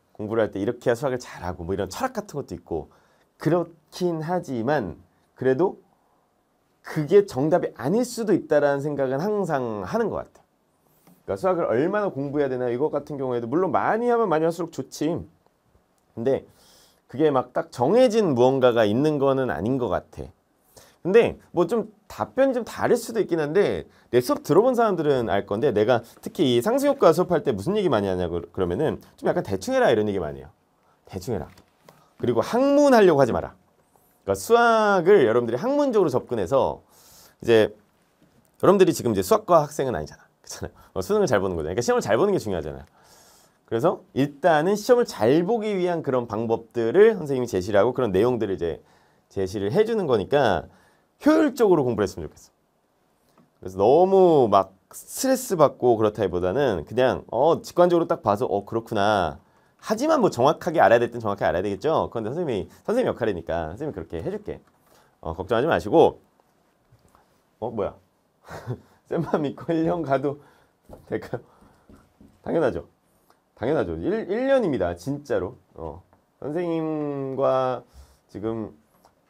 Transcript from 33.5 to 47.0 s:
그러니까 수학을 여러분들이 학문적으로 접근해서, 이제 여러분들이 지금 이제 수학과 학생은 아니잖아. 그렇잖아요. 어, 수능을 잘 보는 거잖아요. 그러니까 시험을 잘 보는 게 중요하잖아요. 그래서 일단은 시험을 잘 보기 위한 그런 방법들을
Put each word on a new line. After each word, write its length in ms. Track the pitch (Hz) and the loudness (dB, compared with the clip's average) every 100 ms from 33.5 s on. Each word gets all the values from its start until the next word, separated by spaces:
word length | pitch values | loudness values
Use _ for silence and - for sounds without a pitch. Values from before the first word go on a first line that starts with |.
| - _ _ _ _ _ _ | -12 _ _ _ _ _ _
그러니까 100 | - | -4
수학을 920 | 98 - 233 233 220 214 196 165 208 117 | -4 2 4 4 4 4 2 6 6 6
여러분들이 300 | 120 120 120 | 4 0 -2
학문적으로 540 | 214 285 285 214 170 | -2 0 2 2 2
접근해서, 720 | 123 - 117 98 135 92 67 - _ _ - - _ | 0 -2 -4 0 2 0 -2 -12 _ _ -20 -20 _
이제 320 | - 113 107 - _ _ _ _ _ _ _ _ | 4 6 4 0 _ _ _ _ _ _ _ _
여러분들이 300 | 135 196 180 | 2 6 4
지금 200 | 151 117 | 2 0
이제 100 | 98 | -2
수학과 400 | 185 214 214 170 | 0 0 4 2
학생은 320 | 147 - 135 | 2 -2 -4
아니잖아. 260 | 90 76 - _ _ | -4 -8 -14 _ _
그렇잖아요. 340 | - - 82 - - | -20 -14 -14 -14 -12
어, 80 | 95 | -8
수능을 260 | 95 214 185 | -2 0 2
잘 140 | 104 | 2
보는 140 | 95 85 | 0 -4
거잖아요. 140 | 76 | -4
그러니까 80 | 95 | -4
시험을 180 | 123 240 | -2 -2
잘 140 | 110 110 | 0 0
보는 140 | 196 | 2
게 60 | 180 | 0
중요하잖아요. 460 | 107 90 76 67 71 _ _ - _ _ _ _ _ | -2 -6 -6 -12 -16 _ _ -20 _ _ _ _ _
그래서 360 | 113 151 - - | -2 0 -2 -6
일단은 600 | - 143 - 180 151 165 | -4 -4 0 2 2 2
시험을 300 | 208 208 240 | -2 2 2
잘 400 | 240 - 107 151 | 2 0 2 2
보기 320 | 180 233 214 196 | 2 -2 -2 -2
위한 240 | 180 170 | -2 -2
그런 240 | 143 127 120 | -2 -4 -2
방법들을 880 | 107 117 113 - 120 113 147 | -4 -2 -4 -4 -4 0 6